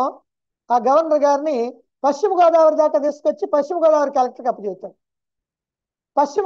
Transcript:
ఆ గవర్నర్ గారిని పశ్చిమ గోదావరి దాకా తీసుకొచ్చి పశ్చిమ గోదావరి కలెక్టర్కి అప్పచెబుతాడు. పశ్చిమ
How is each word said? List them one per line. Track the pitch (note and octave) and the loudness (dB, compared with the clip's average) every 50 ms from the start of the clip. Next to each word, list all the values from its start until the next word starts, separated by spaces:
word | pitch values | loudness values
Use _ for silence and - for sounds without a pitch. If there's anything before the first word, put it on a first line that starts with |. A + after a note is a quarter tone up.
| A#3 C#4+ C4 - _ _ _ _ _ _ _ _ _ - | -2 -2 -6 -10 _ _ _ _ _ _ _ _ _ -2
ఆ | A#3 B3 A3 | -2 0 2
గవర్నర్ | B3 C4+ D#4 E4 D#4+ D4+ D4+ C4+ | 2 2 2 2 2 0 2 2
గారిని | C#4+ C#4+ C#4 D4 D#4 D4 A#3+ A3+ B3 A#3+ - _ _ _ _ - | 2 0 0 -2 -4 -4 -4 -4 -6 -8 -14 _ _ _ _ -2
పశ్చిమ | C4+ C#4+ C#4+ - G4+ F#4+ F4+ | -2 -2 0 -2 0 2 4
గోదావరి | F4 E4 E4 E4 D#4+ D#4 D4+ C#4 D#4 | 4 4 6 4 4 4 4 2 0
దాకా | D4+ D#4 D#4 C4+ | 0 0 -2 -2
తీసుకొచ్చి | D4 C#4+ - - D#4 D4+ - G4+ G4 - | -4 -6 -4 -4 -4 -4 -4 -4 -2 -2
పశ్చిమ | D4 C#4 - F#4 F4 D#4+ | -2 -2 -2 -2 0 2
గోదావరి | D#4+ D#4 D4+ C#4+ C#4 - D4 | 2 2 2 0 0 -2 -2
కలెక్టర్కి | B3+ B3 - - A3+ B3 A3+ | -2 -2 -4 -6 -6 -6 -6
అప్పచెబుతాడు. | - G3 G#3 F#3 F3+ - F#3+ - _ _ _ _ _ _ _ _ _ _ _ _ _ _ _ _ _ _ _ _ _ _ _ _ | -6 -8 -10 -10 -10 -14 -18 -20 _ _ _ _ _ _ _ _ _ _ _ _ _ _ _ _ _ _ _ _ _ _ _ _
పశ్చిమ | - D4 C#4+ C#4+ G#4 F#4+ | -2 -2 0 -2 -4 -2